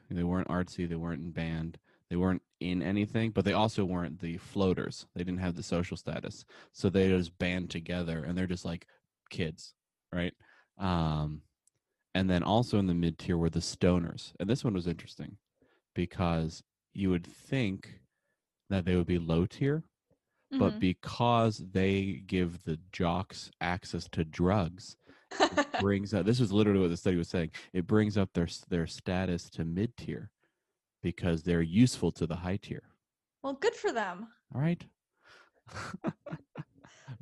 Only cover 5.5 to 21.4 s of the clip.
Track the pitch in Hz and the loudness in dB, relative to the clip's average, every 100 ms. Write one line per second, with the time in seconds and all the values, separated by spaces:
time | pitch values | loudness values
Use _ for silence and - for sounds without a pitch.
5.5 | 87 - 87 90 - - - - - - | -4 -4 -2 -2 -6 -6 -6 -8 -12 -18
6.5 | - - - 101 90 95 92 85 87 90 | -20 -20 -2 2 4 6 4 2 -2 -2
7.5 | 90 87 85 82 90 85 82 76 87 90 | -2 -4 -8 -6 -4 -4 -4 -4 -2 -2
8.5 | 90 - 85 - _ _ _ _ - 82 | -4 -4 -8 -10 _ _ _ _ -4 -4
9.5 | 80 - _ _ _ _ 90 87 - _ | -6 -16 _ _ _ _ -4 -4 -6 _
10.5 | _ _ - 98 87 80 76 76 78 - | _ _ -6 0 2 2 0 -2 -6 -12
11.5 | _ _ _ _ _ _ 92 95 90 80 | _ _ _ _ _ _ 0 2 2 4
12.5 | 107 123 104 95 87 85 78 - 85 82 | 2 4 2 2 2 0 -2 -2 0 2
13.5 | 85 - - 92 90 85 - - - 95 | 0 -4 2 4 4 2 -8 -14 -8 -2
14.5 | 135 135 92 87 82 - - 76 104 _ | 0 0 -2 -2 -6 -10 -14 -14 -14 _
15.5 | _ _ _ _ - 90 - 87 82 80 | _ _ _ _ -4 -4 0 2 2 0
16.5 | - _ _ _ - 95 90 87 - - | -4 _ _ _ -2 2 2 -2 -16 -4
17.5 | 135 110 95 - - _ _ _ _ _ | -2 0 -2 -10 -20 _ _ _ _ _
18.5 | _ _ 98 87 90 82 87 82 82 92 | _ _ 0 2 2 4 0 4 4 2
19.5 | - 139 151 - _ _ _ _ _ _ | 2 0 0 -4 _ _ _ _ _ _
20.5 | 269 - - 92 90 - - 120 117 | 2 2 4 0 0 -6 0 4 6